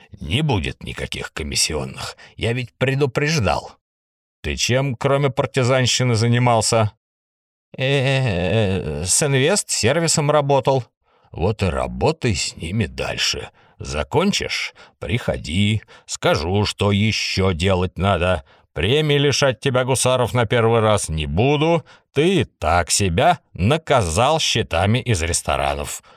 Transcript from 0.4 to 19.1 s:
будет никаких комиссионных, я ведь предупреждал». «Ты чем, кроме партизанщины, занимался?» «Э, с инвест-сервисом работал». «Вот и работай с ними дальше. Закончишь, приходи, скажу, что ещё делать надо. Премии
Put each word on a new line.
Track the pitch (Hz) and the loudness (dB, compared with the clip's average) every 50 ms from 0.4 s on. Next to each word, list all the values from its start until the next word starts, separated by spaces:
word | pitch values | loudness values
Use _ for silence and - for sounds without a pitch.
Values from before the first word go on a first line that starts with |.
будет | 160 147 120 98 71 65 62 - | 0 0 0 0 -2 -4 -8 -10
никаких | - 58 57 - 65 - - - - - | -12 -12 -10 -10 -8 -8 -8 -10 -10 -10
комиссионных, | - - 76 71 65 - - - 80 73 67 65 - - - - - - - - - | -10 -10 -8 -6 -2 -2 -2 -2 -2 -4 -6 -6 -10 -12 -12 -14 -14 -16 -20 -18 -10
я | - - 110 | -4 -4 -2
ведь | 117 127 123 - _ | -2 -4 -6 -8 _
предупреждал». | - - 131 135 135 147 131 - 143 147 147 165 156 104 82 71 60 - - - _ _ _ _ _ _ _ _ _ _ _ _ _ | -4 -2 0 0 0 0 0 0 -2 -2 0 0 0 2 0 0 -2 -4 -10 -18 _ _ _ _ _ _ _ _ _ _ _ _ _
«Ты | - 76 71 | -8 -6 -4
чем, | 69 - - 117 131 139 139 120 | -4 -2 0 0 0 0 -2 -2
кроме | - - 139 139 139 147 139 | -2 0 0 2 2 0 0
партизанщины, | - - 139 - - 139 127 120 135 131 127 117 - - 127 127 120 | 0 -2 -4 -2 0 0 2 2 2 2 2 0 0 0 0 2 2
занимался?» | 104 113 120 117 120 123 123 117 113 98 - 120 113 107 104 - _ _ _ _ _ _ _ _ _ _ _ _ _ _ _ - | 2 2 2 2 4 4 4 4 2 2 2 2 2 2 0 -2 _ _ _ _ _ _ _ _ _ _ _ _ _ _ _ -8
«Э, | - 131 135 139 143 127 135 135 135 131 120 95 87 90 90 101 117 107 95 95 85 - 71 73 73 82 | -4 -2 0 0 0 2 2 0 2 0 0 0 0 0 0 2 2 2 2 0 -2 -2 -4 -4 -4 -2
с | 95 - - | 0 0 0
инвест-сервисом | 160 143 139 131 131 156 202 202 - - - - - 202 190 175 170 160 - 165 147 143 | 2 2 2 2 2 2 2 0 -2 -4 -4 0 0 2 2 2 0 0 0 0 2 2
работал». | 151 151 143 139 143 135 127 143 135 135 117 _ _ _ _ _ _ _ _ - | 2 2 4 4 2 2 2 2 0 0 -2 _ _ _ _ _ _ _ _ -14
«Вот | - - 82 101 110 - | -6 -2 0 0 0 0
и | 101 | -2
работай | 90 71 65 64 62 62 64 - 135 165 - - 127 101 | -2 0 -2 -4 -4 -4 -2 0 0 0 0 0 -2 -2
с | - - - - | -2 -4 -8 -8
ними | - 85 82 98 117 101 | -10 -10 -6 -2 -2 -2
дальше. | 69 64 67 67 64 62 62 - - - 69 - - _ _ _ _ _ - | -4 -4 -6 -6 -6 -4 -4 -4 -4 -4 -6 -10 -14 _ _ _ _ _ -14
Закончишь, | - 67 69 76 73 - - 156 180 202 185 - - - - - - - - - - - _ - | -10 -6 -4 -4 -4 0 0 0 2 2 0 -2 -4 -4 -6 -8 -8 -10 -12 -16 -20 -20 _ -12
приходи, | - - - 120 - - - - - - 76 98 104 101 110 104 - _ - - _ | -6 -4 -4 -2 -2 -2 -6 -4 -4 -4 0 2 2 2 2 0 -4 _ -20 -20 _
скажу, | - - - - 170 180 80 73 85 95 104 101 | -14 -10 -2 0 0 0 0 0 0 0 0 0
что | - - - 98 101 | -2 -2 -2 0 0
ещё | 104 98 107 110 98 - - - - 95 92 98 | 2 2 2 0 0 -2 -4 -4 -2 0 0 0
делать | 92 76 87 98 95 90 92 90 - | 0 0 0 0 2 0 0 -4 -4
надо. | - 90 98 98 80 87 92 92 76 - _ - _ _ _ - | -2 0 0 0 2 0 0 -2 -2 -4 _ -20 _ _ _ -8
Премии | - 80 101 135 151 156 151 | -4 -2 0 2 2 2 2